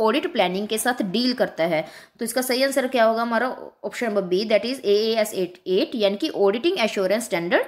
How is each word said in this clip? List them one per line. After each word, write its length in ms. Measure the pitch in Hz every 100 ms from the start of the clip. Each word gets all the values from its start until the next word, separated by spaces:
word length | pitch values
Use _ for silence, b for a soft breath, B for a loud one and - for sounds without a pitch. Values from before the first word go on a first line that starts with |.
| 220
ऑडिट 260 | 254 339
प्लानिंग 340 | 269 180 185 208
के 100 | 220
साथ 240 | 247 247
डील 300 | 208 190 247
करता 300 | 247 202 -
है? 200 | 165 156 160 B B -
तो 60 |
इसका 180 | 226 254
सही 200 | 254 247
आंसर 240 | 269 269 254
क्या 160 | 254
होगा 180 | 226 226
हमारा 260 | 233 226 254 - 76 -
ऑप्शन 220 | 202 - 240
नंबर 160 | 208
बी, 220 | 185 180
that 220 | 214 214 226
is 180 | 269
एएएस 500 | 196 202 220 220 214
एट, 280 | - 180 - -
एट 240 | 185 330
यानी 220 | 247 196 202
कि 120 | 311
ऑडिटिंग 500 | - 196 220 330 370
एश्योरेंस 440 | 220 214 185 214
स्टैंडर्ड 420 | 233 175 170 285